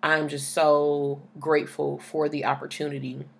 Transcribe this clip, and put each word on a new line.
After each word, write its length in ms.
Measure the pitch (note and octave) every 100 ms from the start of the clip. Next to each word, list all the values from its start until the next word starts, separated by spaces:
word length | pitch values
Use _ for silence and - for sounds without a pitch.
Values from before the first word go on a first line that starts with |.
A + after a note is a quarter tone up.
I'm 260 | D#3 D#3 D3+
just 240 | C#3+ C#3
so 680 | - D#3 D3 D3 D3 C#3+ C#3+ - -
grateful 600 | D3 D3+ D3 - D3 C#3
for 300 | - D#3 D3+
the 160 | D3
opportunity. 800 | A#2 C#3 C#3+ - D3+ C#3+ C3 C3 C#3+ _